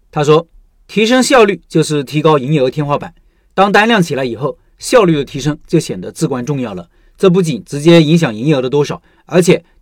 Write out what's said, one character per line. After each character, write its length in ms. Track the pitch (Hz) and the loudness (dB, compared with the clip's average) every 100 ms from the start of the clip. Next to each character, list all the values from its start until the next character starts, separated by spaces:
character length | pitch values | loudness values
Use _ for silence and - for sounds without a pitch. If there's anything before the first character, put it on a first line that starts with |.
| _ | _
他 100 | 156 | -4
说： 240 | 143 156 - - _ _ - | 2 2 0 -18 _ _ -8
“提 180 | 190 | -2
升 160 | 220 254 | 0 2
效 220 | 240 240 | 2 2
率 180 | 208 180 - | 2 0 -4
就 160 | 165 | -2
是 220 | 151 147 | -2 -4
提 180 | 127 151 | -4 -2
高 160 | 156 151 | 2 0
营 140 | 127 | 0
业 80 | 156 | 0
额 100 | 131 | 0
天 160 | 151 143 | -2 -4
花 100 | 139 | -4
板。 160 | 170 _ _ _ _ | -6 _ _ _ _
当 200 | - 202 | -2 2
单 160 | 202 226 | 2 4
量 120 | 220 | 2
起 140 | 170 | 0
来 100 | 135 | -2
以 120 | 127 107 | -4 -6
后， 200 | 139 - _ - | -8 -8 _ -14
效 240 | - 247 | 0 4
率 140 | 185 147 | 4 2
的 80 | |
提 160 | 127 139 | -2 -6
升 180 | 143 147 - | -6 -6 -2
就 140 | 165 | -2
显 200 | - 95 | -2 -10
得 120 | 95 | -10
至 160 | - 160 | -6 -4
关 180 | 127 123 | -4 -6
重 140 | 143 | -6
要 120 | 117 | -6
了。” 160 | 92 - _ _ - | -10 -16 _ _ -2
这 140 | 196 | 0
不 100 | 180 | 2
仅 220 | 160 110 | -2 -6
直 160 | - 143 | -8 -2
接 220 | 160 170 | 4 4
影 160 | 147 170 | 6 2
响 160 | 139 | 0
营 120 | 107 143 | -4 -2
业 100 | 139 | 0
额 40 | |
的 80 | 127 | 0
多 160 | 143 | -2
少， 160 | 143 - _ _ - | -4 -6 _ _ -2
而 140 | 170 | 0
且 240 | 175 139 _ _ | 2 0 _ _